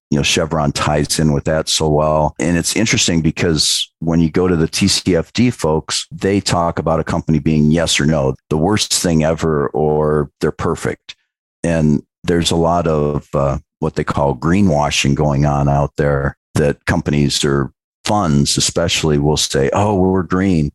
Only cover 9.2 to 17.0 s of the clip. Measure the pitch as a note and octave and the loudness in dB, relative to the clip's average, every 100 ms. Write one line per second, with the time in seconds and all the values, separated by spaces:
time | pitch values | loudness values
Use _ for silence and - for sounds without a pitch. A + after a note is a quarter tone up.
9.2 | D#2 E2 E2 D2+ C#2 - D2+ D2+ D2+ D2+ | 2 0 0 0 -2 -2 0 0 0 0
10.2 | C#2+ - D#2 - F2+ D#2+ - - - - | -2 -4 -4 -2 -4 -4 -6 -8 -14 -20
11.2 | _ _ _ _ E2+ E2 D2+ D2 - _ | _ _ _ _ -2 0 2 0 -4 _
12.2 | - F2 D#2+ E2+ E2 E2+ E2 D#2 D2 C#2+ | -2 0 0 0 2 2 0 0 0 -4
13.2 | - D2 C#2 C#2 - _ D#2 - D2+ - | -4 -2 -2 -2 -8 _ -6 -4 -4 0
14.2 | C#2+ B1+ D2 F#2 G2 D2 D2 - C#2 C#2 | 0 0 0 2 2 2 0 0 0 0
15.2 | D2+ C#2 D2 C#2+ C#2+ C#2+ C#2+ - D2 C#2 | 0 2 0 2 2 0 -2 -2 -2 0
16.2 | C#2 - _ - D2 C#2+ - E2 | -4 -8 _ -2 0 -2 -2 -2